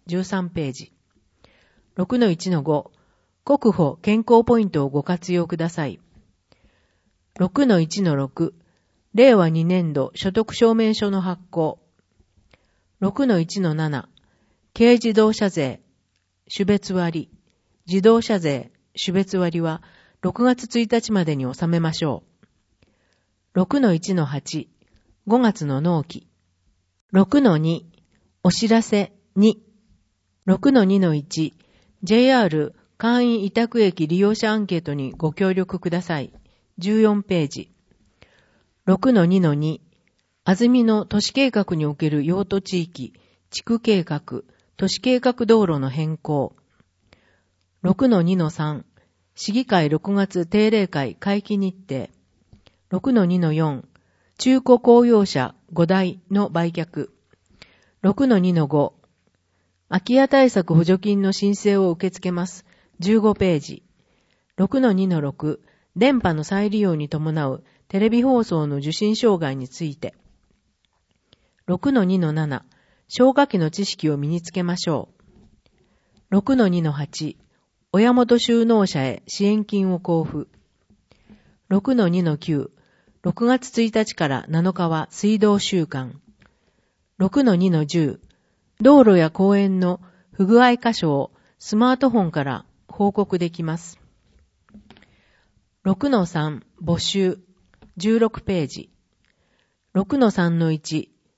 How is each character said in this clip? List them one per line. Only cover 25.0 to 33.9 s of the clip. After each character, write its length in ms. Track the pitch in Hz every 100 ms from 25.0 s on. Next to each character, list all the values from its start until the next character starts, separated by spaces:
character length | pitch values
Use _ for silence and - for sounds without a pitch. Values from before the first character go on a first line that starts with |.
| _ _ 202
五 120 | 240
月 260 | 233 -
の 160 | 147 135
納 240 | 170 165
期。 220 | - - _ _ _ _ _ _ _ _ _
六 300 | 190 190 285
の 160 | 247 156
二、 300 | 160 170 - _ _ _ _ _
お 80 | 185
知 180 | - 220
ら 140 | 226
せ。 300 | - 208 - _ _ 190
二、 260 | 214 214 _ _ _ _ _ _ _ _
六 280 | 190 190 277
の 120 | 262
二 140 | 190 196
の 160 | 180
一、 400 | 151 143 160 156 _ _ _ _ -
ジ 120 | 180 226
ェ 40 |
イ 100 | 254
ア 120 | 254
ー 40 | 190
ル 260 | 156 147 _ _ -
会 300 | 226 247 240
員 180 | 226
委 80 | 190
託 280 | 226 233 233
駅 280 | 196